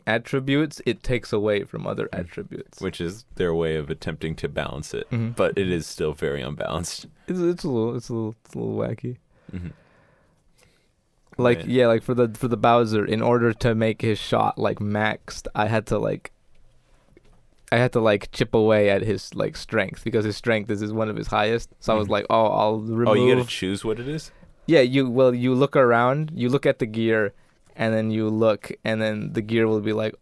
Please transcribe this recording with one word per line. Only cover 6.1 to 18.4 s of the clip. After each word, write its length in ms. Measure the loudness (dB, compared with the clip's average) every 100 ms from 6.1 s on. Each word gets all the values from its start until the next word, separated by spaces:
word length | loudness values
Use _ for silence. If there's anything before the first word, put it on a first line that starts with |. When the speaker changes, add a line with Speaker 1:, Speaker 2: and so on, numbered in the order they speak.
Speaker 2:
very 280 | -4 -4 -4
unbalanced. 680 | -6 -8 -6 -6 -6 -10 -16 _ -8
Speaker 1:
It's, 120 | -2
it's 240 | -2 -2 -2
a 40 |
little, 260 | -2 -2 -4
it's 100 | -6
a 40 |
little, 220 | -6 -6 -10 _
it's 100 | -8
a 40 |
little 160 | -6 -4
wacky. 400 | -4 -6 -10 -12 _ _ -14
Speaker 2:
Mm-hmm. 140 | -12 -12 -16 _ _ _ _ _ _ _ _ _ _ _ _ _ _ _ 0
Speaker 1:
Like, 220 | 2 2
Speaker 2:
Right. 80 | 2
Speaker 1:
yeah, 200 | 4 4
like, 160 | 4
for 100 | 0
the, 160 | 0 0 0
for 100 | -2
the 100 | 2
Bowser, 480 | 4 4 4 0 0
in 160 | 0
order 320 | 2 4 2
to 200 | 2 0
make 280 | 2 0 0
his 180 | -2 -2
shot, 380 | 0 0 0 0
like, 180 | -2 -2
maxed, 680 | -4 -2 -2 -4 -10 -14 -8 -2
I 100 | 0
had 200 | 0 0
to, 100 | -2
like, 340 | -2 -4 -10 _ _ -20 -20 _ _ _ _ _ _ _ _ _ 0
I 60 | 2
had 140 | 2
to, 60 | 2
like, 320 | 4 2 0
chip 220 | -4